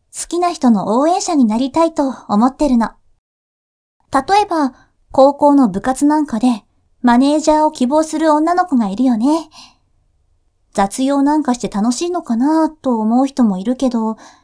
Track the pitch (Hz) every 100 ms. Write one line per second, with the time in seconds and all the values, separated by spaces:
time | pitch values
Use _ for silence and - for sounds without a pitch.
0 | _ - - 339 349 320 254 208 - 226
1 | 302 370 392 320 233 220 269 320 330 320
2 | 277 220 - 208 247 - 294 240 220 -
3 | _ _ _ _ _ _ _ _ _ _
4 | _ 269 269 403 403 330 277 - _ _
5 | _ - 269 277 285 285 247 185 247 262
6 | 285 302 294 220 247 226 - _ _ _
7 | 240 240 277 302 302 302 311 302 247 302
8 | 311 311 320 302 320 349 359 262 208 202
9 | 262 233 254 320 311 - - _ _ _
10 | _ _ _ _ _ _ _ - 196 -
11 | 262 277 277 302 277 247 202 202 226 247
12 | 349 349 339 226 277 320 311 311 262 233
13 | 214 240 269 269 233 185 196 247 262 240
14 | 220 220 - _